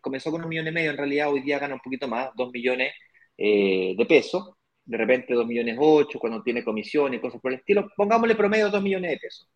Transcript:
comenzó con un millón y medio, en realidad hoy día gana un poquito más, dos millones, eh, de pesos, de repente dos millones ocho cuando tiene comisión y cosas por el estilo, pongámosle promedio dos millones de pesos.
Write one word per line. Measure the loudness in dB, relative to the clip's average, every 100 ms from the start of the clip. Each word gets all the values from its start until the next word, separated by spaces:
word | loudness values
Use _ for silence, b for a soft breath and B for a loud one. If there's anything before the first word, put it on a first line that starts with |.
comenzó | -6 -6 -6
con | -6
un | -4
millón | -6 -4
y |
medio, | -2 -2
en | -2
realidad | -2 0 0
hoy | 0
día | 0 -2
gana | -4
un | -8
poquito | -8 -8 -4
más, | -4 -6
dos | -6 -6
millones, | -2 -2 0 -2 -4 b b b -2
eh, | 2 4 4 2 0 0
de | 4
pesos, | 4 4 -6 -6 _ _ _
de | -8 -2
repente | 2 2 2
dos | 0 0
millones | -2 -2 2
ocho | 6 6 4 -2
cuando | -6 -4
tiene | -4 -4
comisión | -2 -4 -2 0 0
y | -2
cosas | -8 -6
por | -6
el | -6
estilo, | 0 0 0 -2
pongámosle | 2 2 2
promedio | 2 2 2 2
dos | 0
millones | 0 -2 -4
de | -6
pesos. | -8 -18 _